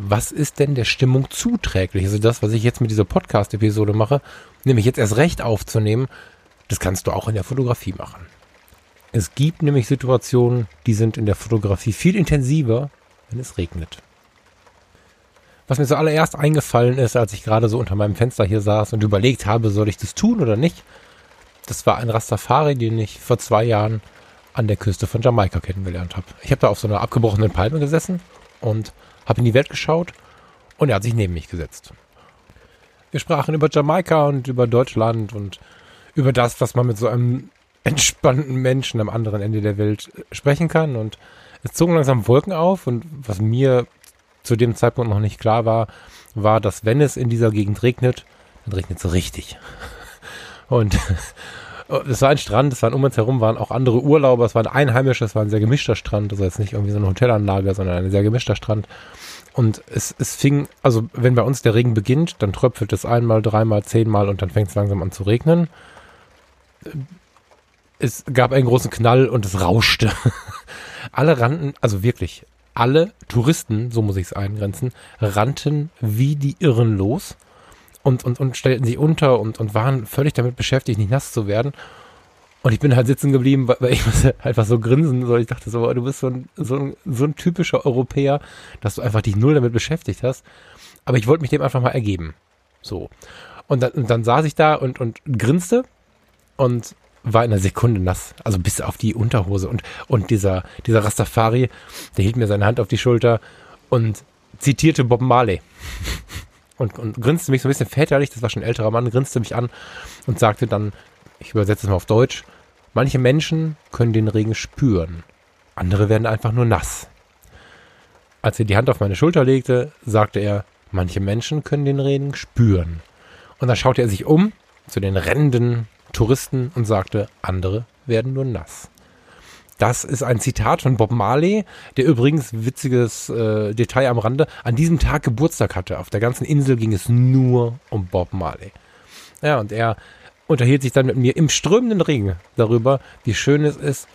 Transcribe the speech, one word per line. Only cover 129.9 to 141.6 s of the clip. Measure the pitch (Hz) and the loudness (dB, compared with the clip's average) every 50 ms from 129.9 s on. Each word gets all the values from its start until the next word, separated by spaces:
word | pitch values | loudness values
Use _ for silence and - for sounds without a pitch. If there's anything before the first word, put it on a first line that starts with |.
| 123 - - | -2 -2 -6
ist | - - 113 131 | -6 -6 -4 -2
ein | 120 123 107 | -2 -2 -2
Zitat | - 127 - - - 120 160 170 | -2 -2 -2 -2 0 0 0 0
von | - 135 131 | 0 0 0
Bob | 110 113 107 | 2 0 0
Marley, | 117 120 98 104 127 147 165 185 208 220 185 - - - - - - | 0 0 0 0 0 2 2 2 0 0 -2 -6 -12 -20 -20 -8 -4
der | - 127 | 0 2
übrigens, | 156 143 117 123 143 156 156 123 - | 2 4 4 4 2 2 0 -2 -4
witziges, | 113 110 110 127 - - - 131 127 123 120 110 - - - - | -6 -6 -4 -6 -4 -4 -2 0 2 2 2 0 -4 -8 -10 -8
äh, | 113 117 113 110 107 107 107 101 107 | -4 -2 -2 0 0 0 -2 -2 -2
Detail | 113 117 - - 131 135 | -2 -2 0 2 2 2
am | 123 120 117 | 2 2 0
Rande, | 107 113 131 143 151 - - - - | 0 0 0 0 -2 -2 -4 -6 -4
an | 123 117 | -2 0
diesem | 120 160 165 170 131 | 2 2 2 2 2
Tag | - 123 135 151 - | 2 2 0 0 0
Geburtstag | 135 113 110 151 165 - - 110 98 - | -2 0 0 0 0 0 0 -2 -2 -2
hatte. | 92 92 - 90 76 | -6 -8 -6 -8 -8
Auf | 87 - | -6 -6
der | - 104 | -4 -2
ganzen | 113 120 127 - - | -2 -2 -2 -4 -2
Insel | - 151 143 135 135 131 | 0 0 2 2 2 0
ging | 117 110 110 | 0 0 0
es | 107 92 - | -2 -2 0
nur | - 120 123 127 127 131 135 131 127 123 123 120 117 117 131 _ _ | 2 4 4 4 4 4 4 4 4 4 2 2 0 -4 -10 _ _
um | - 104 92 | -6 -6 -4
Bob | 87 - 92 87 - - | -2 -2 -2 -2 -4 -6
Marley. | 95 87 78 - - - 98 - - _ _ _ - _ - - - - - - - | -6 -6 -6 -8 -12 -16 -20 -20 -20 _ _ _ -20 _ -20 -20 -20 -20 -20 -12 -6
Ja, | - 151 147 | -2 -2 0
und | 123 104 101 | -2 -2 -4
er | 104 110 113 113 104 - - - - - - - - _ _ | -4 -2 -2 -2 -2 -4 -10 -20 -20 -20 -20 -20 -20 _ _
unterhielt | - 156 120 120 123 139 139 | -2 0 2 4 4 4 2
sich | 135 123 | 2 0
dann | - 139 127 | 2 2 2
mit | 127 104 | 2 2
mir | 131 123 127 - | 2 2 2 2
im | - 160 | 2 2
strömenden | 135 - - | 2 0 0